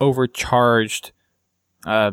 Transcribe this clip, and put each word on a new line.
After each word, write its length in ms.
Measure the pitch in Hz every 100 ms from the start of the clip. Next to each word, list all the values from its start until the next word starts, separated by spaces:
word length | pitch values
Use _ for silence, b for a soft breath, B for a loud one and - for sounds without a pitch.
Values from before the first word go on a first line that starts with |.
overcharged, 1120 | 139 127 127 - - 123 120 117 110 - - - _ _ _ _ _ _
uh, 280 | - 107 104